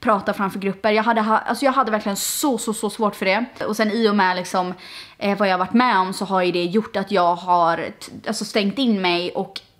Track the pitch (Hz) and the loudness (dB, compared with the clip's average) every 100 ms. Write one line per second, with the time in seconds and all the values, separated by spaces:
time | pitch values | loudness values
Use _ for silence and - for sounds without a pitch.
0 | 247 208 190 202 196 196 196 190 220 214 | 2 0 0 -2 -4 -4 -4 -2 0 2
1 | 220 226 214 220 - 240 277 262 254 214 | 2 2 2 0 0 0 0 2 2 0
2 | 208 196 - - 311 233 - 214 214 - | -2 -4 -4 -2 0 -2 -2 -4 -4 -2
3 | 214 202 190 196 247 - - 208 220 208 | -2 0 0 0 -2 -6 -6 -2 0 2
4 | 220 208 185 180 180 196 180 185 - - | 2 4 2 2 -2 -2 -2 -6 -14 -18
5 | - - 202 196 202 185 185 233 247 202 | -20 -6 -2 0 2 2 2 4 4 4
6 | 185 196 185 190 180 175 175 196 214 202 | 0 -2 -2 0 2 0 0 0 -2 -6
7 | 196 202 175 180 185 175 165 165 127 - | -2 2 2 0 2 4 4 2 -4 -10
8 | - - - 214 208 240 202 196 262 208 | -16 -12 -8 -6 -4 -2 0 0 0 2
9 | 185 175 180 - 185 - _ _ | 2 0 -2 -6 -8 -10 _ _